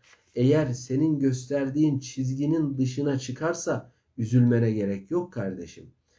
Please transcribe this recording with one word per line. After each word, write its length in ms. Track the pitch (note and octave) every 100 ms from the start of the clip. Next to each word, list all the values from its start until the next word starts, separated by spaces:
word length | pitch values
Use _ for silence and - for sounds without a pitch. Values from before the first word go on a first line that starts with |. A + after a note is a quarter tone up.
| _ _ _
eğer 380 | A#2+ B2+ D3+ C3
senin 460 | B2 - C3 D#3+ C#3+
gösterdiğin 800 | C3+ B2 - C#3+ C3+ C#3+ D#3 B2+
çizginin 800 | - C3 B2+ C3+ D3 E3 D3 C3
dışına 400 | B2+ - C#3+ C3
çıkarsa 760 | - B2 D#3+ E3+ E3+ A#2 - _ _ -
üzülmene 540 | G#2+ B2+ A#2+ A#2 A2+
gerek 380 | G#2+ G2 G2 -
yok 220 | F3 -
kardeşim. 580 | A#2+ G2 F2+ E2 - - _ _